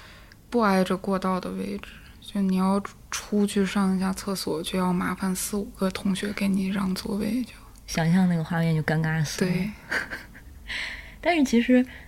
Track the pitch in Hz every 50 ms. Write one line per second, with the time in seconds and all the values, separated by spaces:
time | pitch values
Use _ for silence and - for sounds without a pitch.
0 | - - - - - - - - - - - 240 220 196 190 190 185 - 185 180
1 | - 196 190 185 190 190 185 180 175 180 190 190 190 202 202 202 - - - -
2 | - - - - - - - 202 196 185 185 185 185 190 196 202 202 - - -
3 | - - - - - - 208 208 208 202 - 202 190 185 - 202 196 190 190 185
4 | 190 190 190 - - 202 190 180 - - 156 156 175 - 190 185 185 180 180 180
5 | - - 180 - 196 190 185 - - - 214 202 202 - - - 190 185 - -
6 | - 196 185 - 202 208 202 - 202 196 190 190 190 190 202 196 196 185 185 -
7 | - 226 202 208 214 208 226 254 226 - - - - - - - - - - 170
8 | 160 165 175 190 185 180 170 165 160 - 175 165 165 165 160 156 147 - 156 160
9 | 160 160 160 160 151 - - - 196 185 175 180 190 214 208 - - - - -
10 | - - - - - - - - - - - - - - - - - - - -
11 | - - - - - 330 349 311 262 - 226 233 240 254 254 254 254 - - -
12 | -